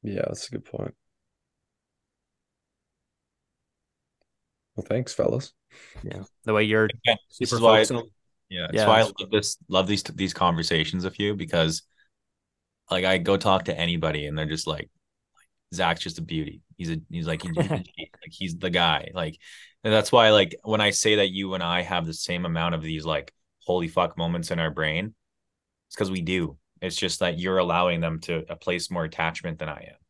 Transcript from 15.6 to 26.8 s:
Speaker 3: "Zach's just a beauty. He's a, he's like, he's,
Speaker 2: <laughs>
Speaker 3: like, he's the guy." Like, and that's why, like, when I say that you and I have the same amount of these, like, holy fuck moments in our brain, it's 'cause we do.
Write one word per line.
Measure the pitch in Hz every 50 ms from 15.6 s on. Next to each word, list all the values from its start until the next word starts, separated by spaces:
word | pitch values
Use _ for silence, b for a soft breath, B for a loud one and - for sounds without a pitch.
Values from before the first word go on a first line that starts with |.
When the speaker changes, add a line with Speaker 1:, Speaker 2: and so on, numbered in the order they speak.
| _ _ -
Speaker 3:
"Zach's | 85 92 85 85 -
just | - - 80 -
a | 80
beauty. | 80 82 78 76 - 76 - _ _ -
He's | _ 90 82
a, | 82 80 80 _
he's | - 85 82
like, | 82 82 78 -
he's, | - 80
Speaker 2:
<laughs> | 170
Speaker 3:
like, | 165 - 160 - 180 - - - 160 - _ - - -
he's | - - 95 87 82
the | 85 90 92
guy." | 85 87 87 82 78 71 - - 85
Like, | 92 82 80 78 _ B B B B B B B B _
and | 110 107
that's | 110 104 -
why, | - 123 113 110
like, | 107 104 98 85 - - _
when | 107 110 110
I | 107 104
say | 98 - - 110 107
that | 104 98 95
you | 92 98 98 95 92
and | 92 87
I | 85 87 90 87
have | 82 90 87 82
the | 80 80
same | - - - 90 87 90
amount | 85 82 82 82 85 85
of | 80 78
these, | 80 80 78 76
like, | 82 78 73 71 - _ _ _ _ _ _ _
holy | - 90 90 87 82
fuck | 82 92 90 85 -
moments | 85 85 85 85 85 82 -
in | 92 82
our | 80 80
brain, | 76 78 80 76 76 85 98 107 107 _ _ _ _ _ _ _ _ _ _ _ _ _ _ _
it's | -
'cause | - 110 95
we | 95 92 85
do. | 80 92 92 85 78 71 - _ _ _ _